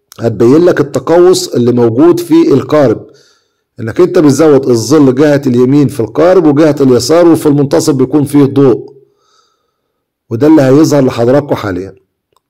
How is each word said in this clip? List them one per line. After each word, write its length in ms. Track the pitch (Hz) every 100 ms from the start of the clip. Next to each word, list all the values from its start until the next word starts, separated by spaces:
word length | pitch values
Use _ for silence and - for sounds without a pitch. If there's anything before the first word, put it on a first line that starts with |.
| _ -
هتبين 440 | 117 104 117 151
لك 160 | 175 135
التقوس 720 | 147 - 151 175 180 180 -
اللي 180 | 127 120
موجود 480 | 120 117 113 170 -
في 320 | - 165 160
القارب، 540 | 135 - 151 131 104 - - _ _ _ _ _ -
انك 200 | 113 117
انت 180 | 180 180
بتزود 500 | 151 127 156 135 -
الظل 460 | 117 110 156 135
جهة 280 | 123 151 143 135
اليمين 420 | 120 123 147 135
في 120 | -
القارب 460 | 107 - 170 185 156
وجهة 300 | 143 160 143
اليسار، 480 | 135 123 117 165 170
وفي 180 | 156 151
المنتصف 480 | 143 131 165 151
بيكون 300 | 135 131 151
فيه 200 | 135 143
ضوء، 500 | 135 131 139 - - - _ _ _ _ _ _ _ _ _ _ _ _ -
وده 160 | 117 151
اللي 160 | 156
هيظهر 420 | 131 139 151 143
لحضراتكم 500 | 127 117 120 143 143
حاليًا. 400 | - 104 90 95 - _ _ _ _